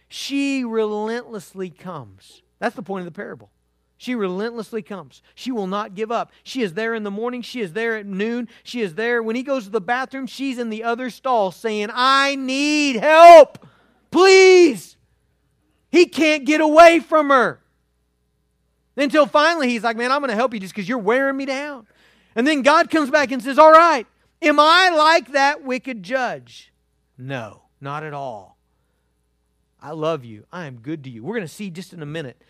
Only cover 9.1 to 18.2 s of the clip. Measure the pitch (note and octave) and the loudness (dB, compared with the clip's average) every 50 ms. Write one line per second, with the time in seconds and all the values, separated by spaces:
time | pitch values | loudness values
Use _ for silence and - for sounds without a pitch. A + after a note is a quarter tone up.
9.1 | A#3+ A#3 A3+ A3 A3+ B3+ B3+ C#4+ C4+ C4 F#3+ G3 G#3+ A3 E3+ A#3+ A#3+ C4 C4 - | -2 -2 -2 -4 -6 -6 -4 -4 -6 -6 -6 -6 -8 -6 -4 -4 -4 -4 -6 -8
10.1 | C4 C4+ C4 - - - C4+ C4+ A#3+ B3 A#3+ A3+ G#3+ A3 A3+ A#3 A#3 A#3 B3+ A#3+ | -10 -12 -12 -12 -10 -8 -8 -6 -6 -6 -8 -8 -8 -6 -6 -6 -4 -4 -6 -10
11.1 | - - - C4 B3 A3 G3 F#3 - - - A3+ G#3+ G#3 G#3 A3 A3 B3 B3+ C4+ | -10 -8 -4 -2 0 0 0 -2 -4 -6 -8 -6 -4 -4 -6 -6 -4 0 0 2
12.1 | C4+ C4+ C#4 C#4 C#4 C4+ C4 B3+ C4 C#4 D4 D4 D4+ D4+ D4 C#4 B3 G#3+ C4+ D4+ | 2 2 2 0 -2 -4 -6 -4 -4 -2 -2 0 0 0 0 0 -2 0 2 4
13.1 | D#4 D#4+ E4+ E4+ E4+ D#4+ B3+ - - - - _ _ _ _ _ _ _ _ _ | 6 6 8 10 10 10 8 6 2 -8 -20 _ _ _ _ _ _ _ _ _
14.1 | - E4 F#4 G4 F#4+ F#4+ F#4+ F#4+ F#4 F4+ F4 D4 A3+ E3 - - _ _ _ _ | 0 2 4 6 6 6 6 6 6 6 6 4 2 -4 -12 -20 _ _ _ _
15.1 | _ _ _ _ _ _ _ _ _ _ _ _ _ _ _ _ - F4 F4 - | _ _ _ _ _ _ _ _ _ _ _ _ _ _ _ _ 2 2 2 2
16.1 | - B3+ D#4+ D4+ D4+ D4 B3+ C#4+ D#4 D#4 D#4+ D4+ D4+ D#4+ E4+ E4 E4+ D#4+ - - | 2 0 0 0 0 0 0 0 0 2 2 4 8 8 8 8 8 4 0 0
17.1 | E4 D#4 D4 C#4 C#4 B3+ A3 E3+ A#2+ - _ _ _ _ _ _ _ _ _ _ | 0 0 2 4 4 2 2 0 -2 -8 _ _ _ _ _ _ _ _ _ _
18.1 | _ _ | _ _